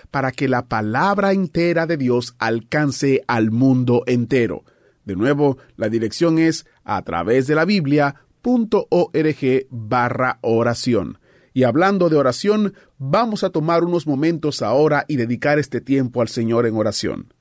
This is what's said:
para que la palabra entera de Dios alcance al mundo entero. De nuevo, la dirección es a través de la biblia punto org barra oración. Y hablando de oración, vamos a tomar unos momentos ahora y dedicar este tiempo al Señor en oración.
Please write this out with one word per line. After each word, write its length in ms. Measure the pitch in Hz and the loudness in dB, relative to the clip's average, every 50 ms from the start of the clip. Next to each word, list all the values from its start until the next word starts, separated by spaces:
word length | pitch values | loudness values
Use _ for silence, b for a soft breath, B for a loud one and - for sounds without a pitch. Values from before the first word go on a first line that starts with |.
| B B - | B B -6
para 180 | 143 135 131 | -4 -4 -4
que 160 | 123 - 143 | -4 -2 -2
la 220 | 131 127 123 123 - | 0 0 0 -2 -2
palabra 640 | - 110 107 107 110 131 160 196 202 196 196 196 196 | -4 -4 -2 -2 -2 0 0 0 0 0 0 0 2
entera 560 | 196 190 160 - 170 170 175 170 165 165 160 | 0 -2 -2 -2 0 0 0 0 0 0 -2
de 80 | 170 | -2
Dios 400 | 151 135 123 120 123 120 - - - | -2 0 0 0 0 -2 -4 -8 -4
alcance 840 | 113 113 113 117 110 - - 151 151 143 127 - - 139 135 127 - | -2 -2 -2 -2 -4 -4 -2 -2 0 -2 -2 -2 0 0 0 0 0
al 240 | - 120 117 113 113 | 0 0 2 2 2
mundo 540 | 110 117 131 135 131 127 127 123 120 123 - | 2 2 4 4 4 2 2 2 2 0 2
entero. 580 | - 127 123 120 117 139 131 117 104 90 - - b b b b b b b b | 0 0 0 0 0 0 0 0 0 -2 -6 -12 b b b b b b b b
De 120 | - 98 | -8 -4
nuevo, 420 | 90 104 131 147 143 147 143 135 b b b b | -2 0 0 2 2 2 0 0 b b b b
la 140 | b 113 110 | b -4 -2
dirección 500 | 110 117 110 110 - - 165 170 160 160 | -2 -2 -2 -2 -2 0 0 2 2 4
es 280 | 160 160 156 - - b b b b | 2 2 0 -2 -6 b b b b
a 180 | - 104 95 87 | -6 -6 -6 -4
través 460 | - 85 85 85 95 117 131 131 127 | -4 -4 -4 0 0 2 2 2 2
de 80 | 151 | 0
la 80 | 156 160 | 0 2
biblia 500 | 180 208 202 156 135 143 147 143 143 139 b b b b _ | 2 0 0 0 2 2 2 2 0 -2 b b b b _
punto 460 | - 240 247 247 226 214 - 202 - - | -2 0 0 0 0 0 0 -2 0 2
org 760 | - 175 175 - - 151 156 156 151 - - 131 127 131 - - | 0 0 0 0 0 0 0 0 -2 0 0 0 0 0 0 -4
barra 680 | - 117 110 107 123 123 120 120 117 113 127 127 - - - | -10 -12 -8 -2 0 0 0 0 0 -2 -2 -4 -4 -4 -2
oración. 760 | 113 113 117 117 120 117 117 - 127 120 107 87 65 52 - b b b b b b b | 0 0 2 2 0 0 -2 -2 0 0 0 0 -4 -8 -14 b b b b b b b
Y 120 | 131 127 | 0 2
hablando 440 | 120 113 147 175 196 202 196 175 170 | 2 2 2 2 2 2 2 2 2
de 80 | 156 | 2
oración, 580 | 147 139 131 120 - - 196 208 214 214 196 190 b b b b | 2 2 2 0 -2 0 0 0 2 0 -2 -4 b b b b
vamos 460 | b 135 135 147 208 233 233 214 - - | b -6 -2 0 0 0 0 -2 -2 -4
a 80 | 180 | -2
tomar 320 | - 165 151 160 170 170 170 | -2 -2 -2 0 2 2 2
unos 240 | 175 175 170 151 | 2 0 -2 -2
momentos 560 | 156 143 131 151 165 170 156 - 151 139 - 127 | -2 -2 0 0 0 -2 0 -2 -4 -4 -2 -2
ahora 420 | 104 117 135 151 156 147 143 - - | 0 2 2 2 4 2 0 -2 -2
y 80 | 151 | -2
dedicar 420 | 131 117 113 123 113 - 147 147 151 | -2 -2 -2 -2 -2 0 0 0 0
este 220 | 143 - - 120 | 0 -2 -4 -6
tiempo 420 | - - 139 135 131 123 123 123 117 | -2 0 0 0 0 -2 -2 -2 -2
al 60 | 117 | -2
Señor 360 | - - 117 113 113 117 120 | -2 -4 -2 0 0 0 0
en 120 | 113 110 | 0 0
oración. 580 | 110 107 107 107 - - 98 65 50 - - _ _ | 0 -2 -2 -2 -4 -4 -6 -6 -8 -10 -16 _ _